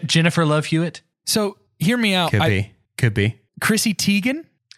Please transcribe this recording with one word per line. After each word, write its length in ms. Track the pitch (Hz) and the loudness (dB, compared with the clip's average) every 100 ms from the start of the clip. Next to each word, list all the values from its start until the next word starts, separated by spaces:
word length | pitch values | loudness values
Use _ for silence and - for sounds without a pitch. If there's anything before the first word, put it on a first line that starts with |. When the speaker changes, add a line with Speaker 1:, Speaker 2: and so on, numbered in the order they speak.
| 160 | 0
Speaker 1:
Jennifer 400 | 165 165 170 156 | 0 2 2 0
Love 200 | 151 147 | 0 0
Hewitt? 360 | 160 170 - - _ - | -2 -4 -8 -20 _ -4
Speaker 2:
So 320 | 220 208 - _ - | -2 -4 -6 _ -4
hear 180 | 160 247 | -2 0
me 160 | 220 | 0
out. 180 | 185 165 | 0 0
Speaker 3:
Could 100 | 214 | 2
Speaker 2:
I 80 | 160 | 2
Speaker 3:
be. 220 | 98 104 - _ - | 0 -2 -10 _ -2
Could 160 | 120 | 0
be. 260 | 104 101 - _ - | 2 0 -2 _ -4
Speaker 2:
Chrissy 320 | - 214 233 | -2 0 0
Teigen? 500 | 190 - 202 220 294 330 _ _ | -2 0 0 0 -4 -10 _ _